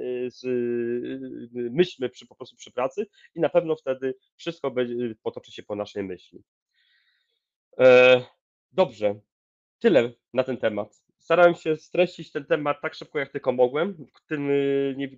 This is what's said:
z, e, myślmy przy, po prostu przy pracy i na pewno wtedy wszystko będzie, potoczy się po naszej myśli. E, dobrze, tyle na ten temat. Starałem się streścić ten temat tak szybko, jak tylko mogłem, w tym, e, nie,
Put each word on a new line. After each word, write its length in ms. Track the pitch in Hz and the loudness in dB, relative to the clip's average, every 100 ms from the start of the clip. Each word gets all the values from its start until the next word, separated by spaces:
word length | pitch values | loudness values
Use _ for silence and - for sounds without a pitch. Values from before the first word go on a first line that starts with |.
| 123 123 123 | -8 -6 -8
z, 180 | - 127 | -8 -4
e, 40 | 123 120 120 117 120 123 135 131 120 120 | -2 -2 -2 -2 -4 -6 -10 -12 -14 -14
myślmy 560 | 120 120 143 180 - 127 | -8 -4 0 0 0 -8
przy, 180 | - 120 | -8 -20
po 80 | - | -20
prostu 200 | 123 - | -20 -20
przy 160 | - | -16
pracy 360 | - 131 - 214 _ _ 170 | -6 -6 -4 -10 _ _ -4
i 40 | |
na 100 | 160 | 0
pewno 260 | 175 165 156 | 0 0 -4
wtedy 400 | - 127 131 131 _ _ | -4 -4 -4 -8 _ _
wszystko 360 | - 165 139 | -12 -8 -8
będzie, 440 | 123 123 120 120 110 | -4 -4 -4 -6 -8
potoczy 280 | 117 117 - | -10 -12 -16
się 120 | - | -20
po 120 | - 104 | -12 -10
naszej 280 | 101 104 | -8 -8
myśli. 400 | 98 90 _ 92 _ _ _ _ _ _ _ _ _ _ _ _ _ - | -10 -10 _ -20 _ _ _ _ _ _ _ _ _ _ _ _ _ 4
E, 420 | 127 127 127 127 123 _ _ _ _ | 8 10 8 6 2 _ _ _ _
dobrze, 480 | 131 185 107 104 104 _ _ _ _ _ _ | -2 -2 0 -4 -4 _ _ _ _ _ _
tyle 320 | 233 151 120 - _ | 4 4 2 -4 _
na 100 | 120 | -4
ten 140 | 127 123 | -4 -2
temat. 460 | 113 104 104 _ _ _ | -4 -4 -8 _ _ _
Starałem 360 | - 165 175 170 | -2 6 6 4
się 220 | 165 156 | -4 -6
streścić 540 | - 165 175 - 160 | -4 0 0 -2 -12
ten 140 | 151 139 | -10 -2
temat 360 | 160 147 143 | -2 -2 -4
tak 120 | 156 | -6
szybko, 260 | - 160 151 | -12 -10 -8
jak 120 | 139 | -6
tylko 200 | 143 139 | -6 -4
mogłem, 420 | 123 123 139 185 | 2 2 0 -4
w 340 | 170 135 _ - | -6 -18 _ -10
tym, 220 | 151 143 | -6 -2
e, 460 | 143 139 139 139 135 | 0 0 -2 -2 -4
nie, 140 | 139 | -10